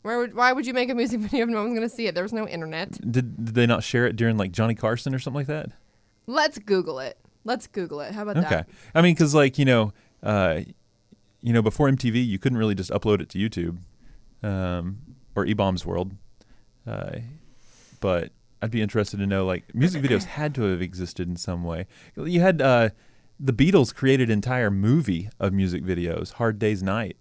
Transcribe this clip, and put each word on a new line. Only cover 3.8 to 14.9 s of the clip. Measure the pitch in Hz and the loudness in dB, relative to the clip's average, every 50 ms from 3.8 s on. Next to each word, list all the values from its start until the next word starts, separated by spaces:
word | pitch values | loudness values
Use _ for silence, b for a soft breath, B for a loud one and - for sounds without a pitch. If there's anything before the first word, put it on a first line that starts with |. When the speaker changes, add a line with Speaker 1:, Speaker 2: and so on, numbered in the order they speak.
Speaker 2:
share | - - - 120 120 | 0 -2 0 2 2
it | 117 113 | 0 0
during, | 107 117 113 113 | 0 0 2 2
like, | 107 98 95 | 0 -2 -2
Johnny | 87 - 110 113 113 | 0 0 0 0 0
Carson | - - 107 117 120 - 139 135 | 0 -2 -2 -2 -2 -4 -4 -6
or | 131 | -4
something | - - 135 147 | -6 -6 -6 -6
like | 139 | -6
that? | 135 151 156 151 - - - _ _ _ _ _ _ _ _ _ | -6 -6 -8 -8 -12 -16 -20 _ _ _ _ _ _ _ _ _
Speaker 1:
Let's | - 247 311 302 311 302 220 | -4 0 0 0 0 -2 -6
Google | 202 208 196 185 170 156 143 131 | -2 0 0 0 2 -2 -6 -8
it. | 131 131 - _ _ _ _ _ _ | -8 -10 -12 _ _ _ _ _ _
Let's | 214 247 - - | -4 -4 -4 -6
Google | - _ 208 180 165 147 147 | -10 _ -8 -8 -8 -8 -10
it. | 143 113 | -10 -10
How | 190 214 | -10 -8
about | 214 208 202 | -8 -2 0
Speaker 2:
Okay. | 156 175 156 | 0 0 0
Speaker 1:
that? | 107 80 82 B B B B B B | 0 -2 -4 B B B B B B
Speaker 2:
I | 160 | 4
mean, | 170 180 170 | 6 6 6
'cause, | - 170 147 143 | 4 4 4 6
like, | 156 143 135 - - | 6 4 4 4 2
you | 139 | 4
know, | 131 127 113 110 104 b b b b b b | 4 4 4 4 0 b b b b b b
uh, | - 104 107 101 92 85 80 85 - - - _ _ _ _ _ _ _ - _ _ _ _ _ | -4 0 2 2 2 2 0 -2 -6 -10 -16 _ _ _ _ _ _ _ -20 _ _ _ _ _
you | - 117 117 | -2 2 2
know, | 117 | 4
before | 110 110 - - 151 139 | 4 2 2 2 4 4
M | 135 | 4
T | 127 - 120 | 2 2 0
V, | 110 123 | 2 2
you | 123 117 98 95 | 0 0 -2 0
couldn't | - 135 127 113 | 0 0 0 2
really | 110 107 101 | 0 0 0
just | 92 95 - | -2 -4 -4
upload | - - - 110 104 92 | -4 -2 2 2 2 2
it | - - | 0 -6
to | - 90 | -4 -4
YouTube, | 104 110 - - 85 85 85 87 92 - - b b b b b b - _ - - | -4 -2 -2 -4 -4 -4 -6 -8 -14 -20 -20 b b b b b b -20 _ -8 -6
um, | 104 98 95 92 90 90 87 85 90 | -4 -4 -2 -2 -2 -4 -4 -4 -6